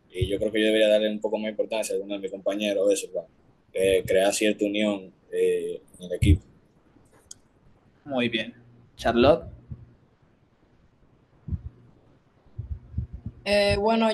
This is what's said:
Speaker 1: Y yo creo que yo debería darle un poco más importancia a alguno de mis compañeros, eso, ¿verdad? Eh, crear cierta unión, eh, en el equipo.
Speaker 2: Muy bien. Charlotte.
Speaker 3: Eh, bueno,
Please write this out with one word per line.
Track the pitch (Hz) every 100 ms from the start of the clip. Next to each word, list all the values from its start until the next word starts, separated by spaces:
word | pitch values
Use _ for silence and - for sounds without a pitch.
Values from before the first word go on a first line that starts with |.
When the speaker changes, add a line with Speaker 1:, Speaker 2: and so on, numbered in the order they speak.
| _
Speaker 1:
Y | 90 98
yo | 98
creo | 107
que | 107
yo | 107
debería | 107 107
darle | 107 107
un | 107
poco | 107 107
más | 110
importancia | 104 101 110 101
a | 95
alguno | 101 101
de |
mis | 95
compañeros, | 95 98 101 107 98 101
eso, | 98 92
¿verdad? | 87 82 _ _ _ _
Eh, | 92 95 95 -
crear | 92 98
cierta | 98 107 104 104
unión, | 104 107 101 95 _ -
eh, | 90 92 90 85 87 _ -
en | 90
el |
equipo. | 90 104 - - _ _ _ _ _ _ _ _ - _ _ _ _ _ _ 147
Speaker 2:
Muy | 131 120
bien. | 113 113 - - - _ -
Charlotte. | 123 117 127 - - - - - - _ _ _ _ _ _ _ _ _ _ _ _ _ _ _ - - - - - _ _ _ _ _ _ - - - - - - - - - 196
Speaker 3:
Eh, | 202 202 202
bueno, | 208 226 220